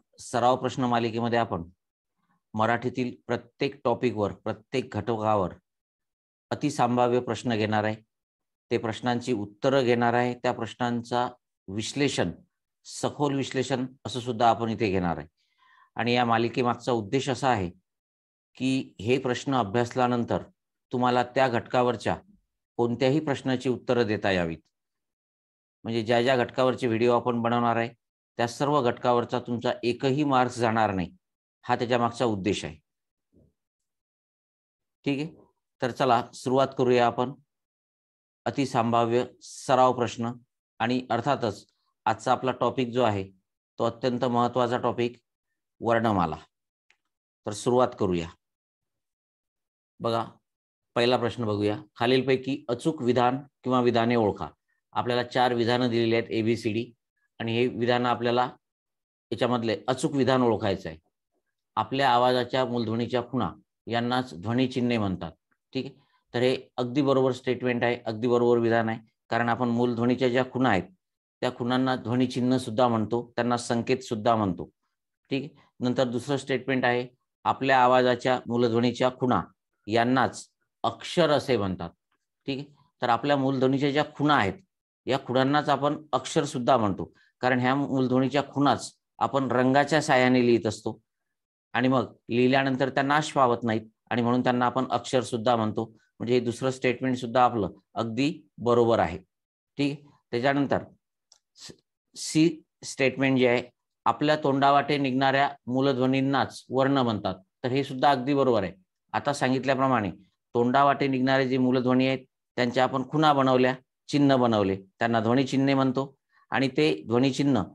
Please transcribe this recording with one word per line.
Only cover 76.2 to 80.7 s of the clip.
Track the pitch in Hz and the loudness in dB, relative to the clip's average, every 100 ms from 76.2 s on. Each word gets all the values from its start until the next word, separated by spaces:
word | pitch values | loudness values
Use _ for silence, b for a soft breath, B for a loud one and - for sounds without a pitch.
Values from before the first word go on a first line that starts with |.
| 117 139 | -4 -4
स्टेटमेंट | - 131 135 131 123 | -2 -4 -2 0 0
आहे, | 123 127 _ _ _ - | 0 -4 _ _ _ -4
आपल्या | 110 135 131 | -2 2 4
आवाजाच्या | 123 127 123 123 131 127 - | 6 6 4 2 0 -2 -2
मूलध्वनीच्या | 120 120 117 123 120 127 127 | 0 2 2 2 2 0 0
खुणा | 127 104 - _ _ _ - | 0 0 -2 _ _ _ -2
यांनाच | 113 117 131 107 - - _ _ | 0 2 2 0 -2 -16 _ _